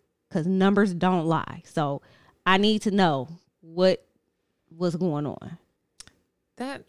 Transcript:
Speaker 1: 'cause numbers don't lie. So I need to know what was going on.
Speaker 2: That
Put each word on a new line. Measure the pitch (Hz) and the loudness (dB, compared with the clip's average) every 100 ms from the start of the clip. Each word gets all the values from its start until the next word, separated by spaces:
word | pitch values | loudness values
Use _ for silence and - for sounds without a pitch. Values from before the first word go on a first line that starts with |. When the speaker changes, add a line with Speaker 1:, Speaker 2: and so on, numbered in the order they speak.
| _ _ _ | _ _ _
Speaker 1:
'cause | 175 165 | -4 0
numbers | 190 196 202 202 | 2 4 4 2
don't | 175 185 185 160 | 0 0 0 0
lie. | 160 - - | -2 -4 -12
So | - - 147 139 - _ _ _ | -10 -4 -4 -6 -12 _ _ _
I | - 190 | 2 4
need | 208 214 | 4 0
to | 220 | 0
know | 202 180 139 127 170 _ _ | 2 2 0 -4 -14 _ _
what | 165 165 185 - _ _ _ _ _ _ _ 165 | -12 2 2 2 _ _ _ _ _ _ _ -6
was | 175 170 | -4 -2
going | 180 147 147 | -2 -2 -4
on. | - - 170 _ _ _ - - _ _ _ _ - | -8 -14 -18 _ _ _ -20 -20 _ _ _ _ -12
Speaker 2:
That | 254 277 | -12 -12